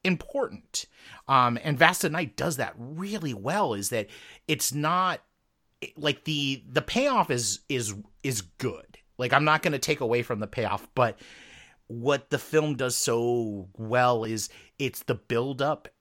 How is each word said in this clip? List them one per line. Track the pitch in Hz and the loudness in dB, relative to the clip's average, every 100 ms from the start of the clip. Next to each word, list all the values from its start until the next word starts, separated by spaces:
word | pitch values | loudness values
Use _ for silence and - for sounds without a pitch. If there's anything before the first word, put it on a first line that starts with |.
important. | 185 180 - 277 262 - - - - _ - - - | -2 -2 -2 -4 -4 -6 -10 -10 -10 _ -20 -18 2
Um, | 135 123 117 | 4 4 2
and | - 143 | -2 4
Vast | 160 180 | 6 6
of | 165 | -2
Night | 156 180 - | -2 -4 -4
does | 156 135 | -4 -2
that | 127 - | -6 -8
really | 117 156 196 208 160 | -14 -10 -8 -6 -6
well, | 107 104 190 175 | -6 -4 0 0
is | 104 101 | 0 -2
that | 117 101 - - - - | -2 -4 -10 -20 -20 -4
it's | 156 - | -2 0
not, | 143 151 180 185 170 - _ _ _ _ _ - - | -2 0 2 0 -2 -8 _ _ _ _ _ -16 -4
like, | 147 147 | -2 -2
the, | - 147 139 135 117 | -2 -2 0 -2 -2
the | 127 | -2
payoff | 143 226 277 247 180 | 0 0 2 2 2
is, | 127 117 - - | 0 0 -4 -4
is, | 131 107 101 - _ | -4 -2 -8 -14 _
is | 139 117 | -4 -4
good. | 92 _ 127 156 - - _ - | -6 _ -4 -4 -14 -20 _ -6
Like, | 123 | 2
I'm | 139 | 4
not | 151 151 | 6 4
gonna | 175 143 | 2 0
take | - 151 | 0 0
away | 120 120 | 2 2
from | 120 110 | 2 -4
the | 104 | -4
payoff, | - 107 101 - | -2 -2 -2 -4
but | - 120 - - - - - - _ _ | 2 2 2 -16 -20 -20 -20 -20 _ _
what | 117 120 139 - | -4 0 0 0
the | 135 | -4
film | - 156 151 135 | 2 2 2 0
does | 131 123 | 0 0
so | - 117 120 120 110 101 92 98 | 0 2 2 0 0 -6 -10 -10
well | 110 123 123 120 | -2 4 4 4
is | 110 110 - - - _ | 0 -4 -6 -12 -20 _
it's | 139 - | -4 -4
the | - | -4
buildup | 104 - 117 131 131 139 151 - _ | -4 0 -2 0 -2 -2 -2 -6 _